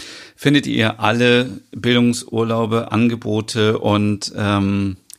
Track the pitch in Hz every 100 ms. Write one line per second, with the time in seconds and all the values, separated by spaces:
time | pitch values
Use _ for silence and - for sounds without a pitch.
0 | - - - _ 139 143 127 117 110 110
1 | 107 117 123 123 127 - _ 113 120 123
2 | 120 117 - 113 113 113 110 113 - 104
3 | 120 117 - 107 110 113 107 113 - 104
4 | 104 101 - - 104 101 98 101 98 95
5 | _